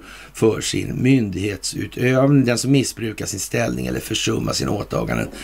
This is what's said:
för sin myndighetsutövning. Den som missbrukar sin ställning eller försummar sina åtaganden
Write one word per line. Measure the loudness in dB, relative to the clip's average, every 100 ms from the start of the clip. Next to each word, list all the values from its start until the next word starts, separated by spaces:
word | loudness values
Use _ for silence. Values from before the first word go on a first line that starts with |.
| -12 -20 -18
för | 2 2 2
sin | -2 -4 -4 0
myndighetsutövning. | 4 4 2 -2 -4 -4 -6 -6 -8 -2 2 4 6 6 4
Den | 2
som | 4
missbrukar | 4 2 -4 -8 -6 -8
sin | -6
ställning | -4 -2 -2 -2 -4
eller | -4
försummar | -4 -2 -2 -2 -2
sina | -2 -2
åtaganden | -4 -2 -4 -2 -2 -4 -8